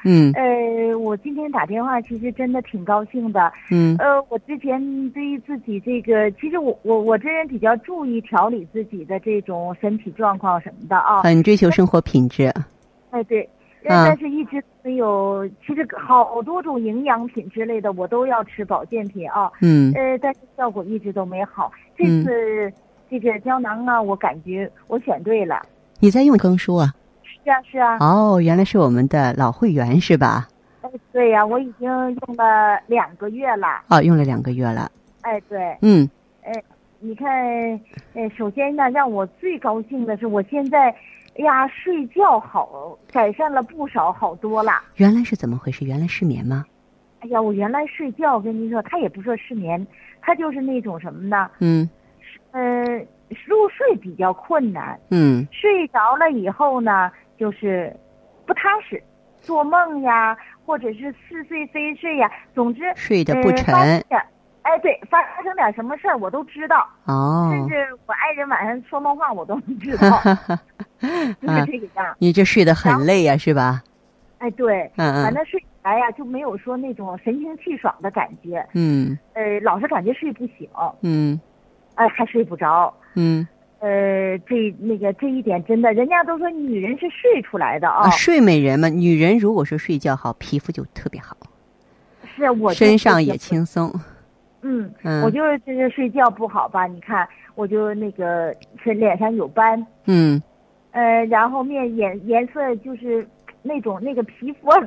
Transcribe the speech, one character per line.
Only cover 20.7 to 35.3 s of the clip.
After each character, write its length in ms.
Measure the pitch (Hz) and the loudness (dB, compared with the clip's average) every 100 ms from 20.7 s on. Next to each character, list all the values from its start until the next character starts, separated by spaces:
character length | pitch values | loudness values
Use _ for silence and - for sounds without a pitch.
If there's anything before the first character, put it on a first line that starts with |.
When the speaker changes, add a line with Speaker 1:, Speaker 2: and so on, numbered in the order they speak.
| 202 | -6
Speaker 2:
一 140 | 180 220 | -8 -8
直 140 | 202 | -6
都 120 | 196 | -6
没 200 | 185 185 | -6 -6
好。 260 | 202 - 156 - _ - | -8 -6 -8 -10 _ 0
Speaker 1:
嗯。 240 | 175 160 | 2 2
Speaker 2:
这 40 | 254 | 2
次 440 | 233 220 220 202 196 _ _ - | 0 -2 -2 -4 -8 _ _ -10
这 120 | 254 | -4
个 180 | 226 214 | -2 -2
胶 180 | 247 254 | -2 -2
囊 260 | 240 220 247 | -4 -6 -2
啊， 160 | 240 | 0
我 140 | 202 196 | 0 -2
感 200 | 202 156 | -4 -4
觉 260 | 180 185 196 - - | -8 -8 -8 -12 -8
我 100 | 247 | -6
选 240 | 247 175 | -4 -4
对 220 | 170 220 | 0 -2
了。 180 | 175 127 - _ _ - | -2 -6 -8 _ _ 2
Speaker 1:
你 100 | 202 | 4
在 140 | 220 | 6
用 120 | 285 233 | 6 6
更 220 | 185 180 | 4 2
舒 160 | - | 2
啊？ 180 | 175 139 - _ _ | 0 0 -2 _ _
Speaker 2:
是 280 | - - 294 | -20 -8 0
啊， 100 | 269 262 | 0 0
是 80 | 262 | 0
啊。 200 | 240 226 | 0 2
Speaker 1:
哦， 400 | 151 196 214 185 | 4 4 4 4
原 160 | 165 175 | 4 4
来 80 | |
是 140 | 196 - | 4 4
我 100 | 139 | 4
们 180 | 120 135 | 4 2
的 280 | 151 131 | 2 0
老 180 | 139 123 | 2 0
会 180 | 117 233 | 2 0
员 300 | 147 120 151 | 2 2 2
是 160 | - 156 | 4 4
吧？ 320 | 131 113 120 _ _ _ | 4 0 -4 _ _ _
Speaker 2:
哎， 100 | 254 254 _ | -16 -16 _
对 160 | 247 240 | 2 4
呀， 160 | 214 | 4
我 160 | 214 240 | 2 0
已 100 | 262 220 | -4 -8
经 80 | 247 | -6
用 460 | 254 254 254 - 233 | -4 -4 -6 -8 0
了 440 | 226 220 214 208 - | 2 4 2 0 0
两 280 | 233 156 175 | -2 -2 -6
个 120 | 208 | -10
月 260 | 233 269 214 | -6 -4 -2
了。 260 | 175 131 - | -2 -4 2
Speaker 1:
哦， 120 | 165 | 4
用 160 | 160 165 | 6 4
了 80 | |
两 180 | 139 117 | 2 -2
个 100 | 127 | -4
月 140 | 123 123 | -4 -2
了。 240 | 113 - _ _ _ | -4 -6 _ _ _
Speaker 2:
哎， 180 | 226 | -6